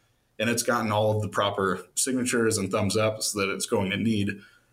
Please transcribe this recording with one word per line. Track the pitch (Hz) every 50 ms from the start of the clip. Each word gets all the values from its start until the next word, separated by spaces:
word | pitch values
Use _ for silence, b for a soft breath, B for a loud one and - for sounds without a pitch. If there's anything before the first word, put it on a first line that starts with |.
| b b b b b b _ -
and | 110 117
it's | 117 117
gotten | - 127 120 117 113 107
all | 104 107 107 107 107
of | 104
the | 101 92
proper | - 117 101 101 101 101 95 95 90 - - - -
signatures | - - 135 127 127 120 - 127 117 113 110 104
and | 98 95 92
thumbs | 104 107 101 98 107
up | 110 107 107 - -
so | - - - 101
that | 98 98
it's | 92 - -
going | - 117 104 95 95
to | 101
need. | 98 101 113 110 101 101 98 98 B B B B B B B